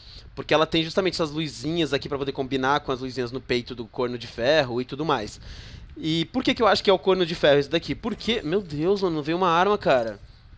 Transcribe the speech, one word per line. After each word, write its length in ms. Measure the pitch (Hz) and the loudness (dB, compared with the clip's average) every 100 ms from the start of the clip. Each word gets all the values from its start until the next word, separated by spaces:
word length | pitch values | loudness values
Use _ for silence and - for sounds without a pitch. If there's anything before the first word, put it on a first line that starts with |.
| - - - | -20 -18 -16
porque 180 | - - | -8 2
ela 140 | 151 156 | 4 4
tem 160 | 165 | 0
justamente 320 | 160 202 185 | 0 0 0
essas 160 | - 156 | 0 -2
luzinhas 600 | 151 156 117 143 170 147 | -4 -6 -6 -4 -2 0
aqui 160 | 135 131 | -2 -4
pra 120 | 139 | -6
poder 140 | 139 | -4
combinar 480 | 135 131 135 131 143 | -4 -2 0 2 2
com 100 | 143 | 0
as 80 | 123 | -6
luzinhas 320 | 131 123 120 | -6 -6 -6
no 100 | 127 | -6
peito 320 | - 123 120 | -2 -2 -2
do 140 | 123 113 | -10 -8
Corno 280 | - 123 | -4 -2
de 120 | 120 113 | -4 -10
Ferro 520 | - 120 156 127 120 | -2 2 4 2 -2
e 60 | |
tudo 180 | 127 135 | -4 -4
mais. 380 | 160 131 107 - - - - - - - | 0 0 -2 -10 -16 -16 -16 -16 -18 -8
E 280 | 156 165 | -2 0
por 180 | 165 254 | 0 -2
que 100 | 269 | 0
que 80 | 254 | 2
eu 60 | 214 | 4
acho 160 | 202 | 4
que 60 | - | 4
é 40 | |
o 60 | 180 | 4
Corno 260 | 190 185 | 4 2
de 80 | 170 | 2
Ferro 240 | 170 156 143 | 2 4 4
esse 120 | 139 | 4
daqui? 260 | 165 160 | -2 -2
Porque, 460 | 135 233 220 - 233 | -6 -6 -4 -2 -2
meu 200 | 151 190 | 0 -2
Deus, 400 | 180 147 165 202 | -2 -2 0 2
mano, 140 | 185 | 0
não 80 | 156 | -2
veio 140 | 143 170 | -2 0
uma 120 | 185 | 4
arma, 280 | 165 190 208 | 4 4 2
cara. 420 | 180 131 113 104 - - - | 4 4 2 -6 -16 -20 -20